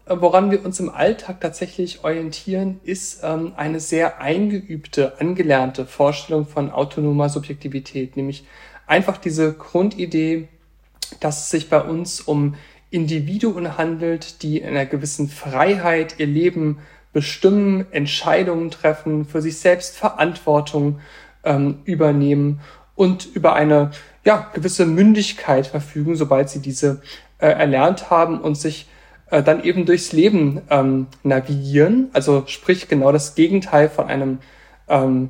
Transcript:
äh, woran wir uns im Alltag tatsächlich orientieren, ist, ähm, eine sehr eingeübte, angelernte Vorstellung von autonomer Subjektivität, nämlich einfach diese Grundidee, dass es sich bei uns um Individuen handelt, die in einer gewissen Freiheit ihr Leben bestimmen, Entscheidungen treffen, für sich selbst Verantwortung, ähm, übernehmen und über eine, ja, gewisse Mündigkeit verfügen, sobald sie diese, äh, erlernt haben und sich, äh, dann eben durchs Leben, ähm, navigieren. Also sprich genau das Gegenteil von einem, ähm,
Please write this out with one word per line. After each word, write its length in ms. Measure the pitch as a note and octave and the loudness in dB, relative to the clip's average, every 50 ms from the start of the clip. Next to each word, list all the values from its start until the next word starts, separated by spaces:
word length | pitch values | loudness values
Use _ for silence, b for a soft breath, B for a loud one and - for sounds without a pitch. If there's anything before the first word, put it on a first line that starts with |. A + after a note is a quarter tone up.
| _ | _
äh, 100 | - F#3 E3+ | -6 -2 0
woran 320 | F3 E3+ F#3 F#3+ G3+ G3+ | 2 4 4 4 4 2
wir 140 | G3 G3 - | 0 0 -2
uns 160 | F#3 F#3+ - | -6 -6 -6
im 80 | F3+ - | -8 -8
Alltag 500 | - - D#3+ G#3 A3+ - - F#3+ F#3 - | -2 0 0 0 0 -2 -8 -14 -10 -8
tatsächlich 640 | - D#3 - - F3+ E3+ - - F3+ F3 - - - | -8 -8 -8 -10 -12 -10 -6 -8 -8 -8 -8 -6 -6
orientieren, 800 | D#3 E3 E3 D#3+ D3+ - - - G3 F#3+ F#3+ G3 F#3+ F#3 - - | -4 -4 -4 -6 -10 -12 -12 -8 -6 -4 -4 -4 -6 -6 -8 -10
ist, 380 | F3 F#3+ F#3 - - - - D#3+ | -10 -8 -8 -10 -12 -12 -8 -6
ähm, 300 | D#3+ D#3+ D#3+ E3 E3 - | -6 -4 -6 -6 -8 -8
eine 240 | D3 D3 D#3 D#3+ D#3+ | -8 -6 -6 -6 -6
sehr 400 | D#3 - E3 E3 E3 - - - | -6 -4 0 0 0 0 -2 -4
eingeübte, 1000 | C3+ C#3+ E3 F#3+ G#3+ G#3 G#3 F#3 - - D#3+ D3 - - - C#3+ C#3 C3 - - | -4 -2 -2 0 0 -2 -2 -6 -8 -10 -12 -12 -12 -4 -2 -2 -2 -2 -2 -4
angelernte 640 | D3+ F3 F3+ F#3 E3 D3+ C3+ C3 C3 C3 C3 C3+ C3 | -4 -2 -2 0 2 2 2 2 2 -2 -4 -8 -10
Vorstellung 600 | - - - C#3+ D3 D3 - - - D#3+ D3+ D3 | -8 -2 0 0 0 0 -2 -6 -4 -2 -2 -2
von 260 | D3 - D3+ C#3 C#3+ | -2 -4 -6 -6 -4
autonomer 580 | - C3+ C#3+ C#3+ - D#3 D3 D3 C#3+ D3 C#3+ C#3+ | -4 -4 -4 -4 -4 -2 -2 0 0 0 0 0
Subjektivität, 880 | C#3+ D3+ D3 - D3 - - C3+ C3+ C3 C3 - - C3+ C3 C3 - | -2 -6 -8 -10 -12 -12 -10 -10 -10 -10 -10 -10 -8 -8 -8 -8 -8
nämlich 280 | C3+ C#3 C#3 C#3+ - B B B B B B B B B | -6 -6 -6 -8 -10 B B B B B B B B B
einfach 300 | - D#3 F#3 F#3+ G3 F#3+ | 0 2 2 2 0 -4
diese 360 | - - E3+ D3+ D#3+ D#3 D#3 D#3 | -4 -6 -4 -2 0 0 0 -2
Grundidee, 960 | - - - - F3+ G3 G#3+ - - F3+ E3 D#3+ D#3+ D#3+ D#3+ E3 E3 D#3 - _ _ _ _ _ _ _ _ _ _ - - - - | -6 -8 -4 0 0 0 0 -2 -6 -6 -4 -2 -2 0 0 -2 -4 -6 -10 _ _ _ _ _ _ _ _ _ _ -18 -16 -10 -6
dass 220 | - D3+ D3 - - | -6 -6 -4 -6 -6
es 60 | - | -4
sich 200 | E3+ D#3 D3+ - | -4 -4 0 2
bei 100 | D#3+ C#3+ | 2 2
uns 400 | - D#3+ D#3+ E3+ F3+ F3+ - - | 2 0 -4 -6 -6 -8 -10 -8
um 360 | - D#3 D3+ D3 C#3+ C#3+ C#3+ B B B B B B _ | -4 -2 -2 0 0 -2 -4 B B B B B B _
Individuen 880 | - E3+ D#3+ D3+ D#3+ D3+ C#3+ F3 G3 G#3+ A#3 A3 F3+ F3+ F3 D#3 D3 | -4 -4 -2 -2 -2 -4 -4 -4 -4 -2 -2 -2 -2 -4 -6 -6 -4
handelt, 680 | E3 D#3+ E3+ E3 D#3+ E3+ E3 E3 D#3+ - - - - D#3 | -4 -4 -4 -4 -4 -4 -4 -4 -4 -8 -14 -14 -10 -6
die 140 | D3+ D3+ | -4 -4
in 100 | D3+ - | -4 -4
einer 180 | D#3+ C#3+ C#3 C3+ | -4 -4 -4 -2
gewissen 440 | C3+ D3+ C#3 D3 C#3+ - - D3 C#3+ | -2 -4 -6 -6 -6 -6 -6 -6 -6
Freiheit 840 | - - - C#3 B2+ C3+ D#3+ G3 G3+ F#3 E3+ E3+ E3 D#3+ D#3+ D#3+ - | -6 -10 -10 -6 0 2 2 2 2 0 0 0 0 0 -2 -4 -4
ihr 80 | - D3+ | -4 -2
Leben 540 | D3 D3 D#3+ F3 F3+ F3 E3 D#3 D3+ D3 D3 B B B B B B - | 0 0 2 2 0 0 0 -2 -2 -2 -4 B B B B B B -4
bestimmen, 720 | D3+ C#3+ - - - - F#3+ G3+ G#3 G3+ G3 F#3+ F#3+ F#3+ - | -4 -4 -4 -2 2 4 4 4 4 4 2 2 0 -2 -4
Entscheidungen 800 | - D3 C#3+ C#3+ - - - E3 D#3 F3+ F#3 F3+ E3+ E3 E3 E3 | -4 -4 -4 -2 -4 -4 0 2 2 2 2 0 -2 -2 -4 -6
treffen, 540 | - - - F3+ D#3+ - - D#3+ D#3 D3+ D3 | -6 0 0 0 0 0 -2 -4 -2 -2 -4
für 180 | C#3+ - D#3+ | -4 -4 -4
sich 180 | D#3 D#3+ D#3 - | -4 -4 -4 2
selbst 360 | - F3+ F3 F3+ - - - | 2 2 4 2 0 -8 -6
Verantwortung, 1040 | - G#3+ - - - D#3 F3 E3+ - - D#3 D3 D3+ D3 - - D3 C#3+ D3 D3 D3 B B B B B B B B - | -4 -4 -4 0 0 -2 -2 -2 -4 0 0 2 2 0 -2 -2 0 0 0 -2 -4 B B B B B B B B -2
ähm, 320 | D#3 C#3+ C#3 C#3+ C#3+ C#3+ - - | -2 0 2 0 0 -2 -4 -6
übernehmen 720 | G3 E3+ D#3 D#3+ D3 C#3+ C#3+ C#3+ C#3+ C#3+ C#3+ C#3+ D3 D3 C#3+ B B B B B B _ | -4 0 2 4 4 4 4 4 4 2 2 2 0 -2 -4 B B B B B B _
und 400 | - F#3+ F3+ F#3 F#3 - - - | 2 2 2 2 -2 -6 -8 -2
über 200 | E3+ E3 D#3+ - | 2 2 4 4
eine, 380 | D3 D3+ D3+ D3+ D3 D3 D3 B B B B B B - | 4 4 4 4 4 4 2 B B B B B B 2
ja, 260 | G#3 G#3+ G#3 - - - | 2 2 2 0 -6 -8
gewisse 320 | F3 D#3 F#3 - - F3 | -6 -4 -2 0 2 2
Mündigkeit 800 | E3 D#3+ F3+ G3+ A3 G#3+ G#3+ G3+ - - - - D#3 C3+ C3+ C3+ | 2 4 6 6 6 6 6 2 -2 -6 -6 -2 0 2 2 0
verfügen, 500 | - - C#3+ - - - D3+ D3 E3 E3 | -2 -6 -8 -8 -8 -6 -4 -2 -2 0
sobald 320 | D#3 - C#3+ C3+ C3 F3 C#3 | -2 2 2 2 2 2 0
sie 100 | - D3 | -6 -8
diese, 420 | C#3 C#3 C3 - D3 C#3+ C3+ C#3+ B B B B B B _ | -10 -8 -4 0 0 0 0 -2 B B B B B B _
äh, 100 | - - | 2 2
erlernt 600 | D3+ - - D3+ C#3+ C3+ C3 D3 F3+ F#3 - - - | 2 4 4 2 2 4 4 4 2 2 -2 -2 0
haben 320 | F3 E3 E3+ E3 D#3+ - | 2 2 2 2 0 -4
und 140 | - D#3 D3 | -4 -4 -4
sich, 340 | - - D#3 D3+ - b b b b b b b b b _ | -4 -6 -8 -8 -10 b b b b b b b b b _
äh, 120 | - C#3+ | 0 4
dann 220 | C#3+ D3+ D#3 E3 - | 4 4 2 4 0
eben 220 | F3 F3 F#3 E3 | 0 0 2 2
durchs 260 | F3 F3 E3+ - - | 2 2 2 0 0
Leben, 520 | E3 D#3 F3+ G#3+ G#3 E3+ D3 C#3 C#3+ F#3+ - - | 2 4 4 4 4 4 2 0 0 -4 -2 0
ähm, 380 | D3 C#3 C3+ C3+ C3+ C3 C3 C3 - _ - | 2 2 4 2 0 0 -2 -6 -10 _ -2
navigieren. 840 | C#3 C3+ C3 C3 D3+ C#3+ C#3 C#3 C#3 C#3+ C#3+ D#3 F#3+ A#3 C4 C4 - | 0 0 0 0 -2 -4 -4 -4 0 4 4 4 6 4 2 0 0
Also 320 | - C3+ C#3 D3+ C#3+ C#3 C3+ | 0 0 2 2 2 2 0
sprich 420 | - - - - - F3+ F3+ - - | -4 -12 -4 -2 -2 -2 -2 -2 0
genau 240 | D#3 C#3 C3+ C#3 D3 | 0 4 4 4 4
das 220 | D3+ D3 - - | 2 0 -2 2
Gegenteil 520 | D#3+ E3 E3+ G3 F#3+ F#3 - D#3 D3 D3+ | 2 2 4 2 0 0 2 4 4 4
von 200 | D3+ - D3+ - | 4 2 -2 -4
einem, 320 | - C3 C3+ C3+ C3+ C3 C3 b b b b b b b b _ - | -2 -4 -2 -2 -4 -4 -6 b b b b b b b b _ 0
ähm, 400 | D3 C3+ C3+ C3 C3 B2+ C3 | 0 2 2 2 2 0 -2